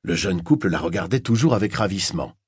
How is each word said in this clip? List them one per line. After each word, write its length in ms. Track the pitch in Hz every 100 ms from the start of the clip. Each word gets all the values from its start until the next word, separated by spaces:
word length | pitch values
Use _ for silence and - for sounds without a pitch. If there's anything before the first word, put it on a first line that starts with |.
Le 120 | 90
jeune 280 | 82 95 90
couple 260 | 85 151 95
la 100 | 80
regardait 420 | 85 92 87 127
toujours 340 | 117 117 151
avec 200 | 110 104
ravissement. 600 | - 107 98 - 82 67 _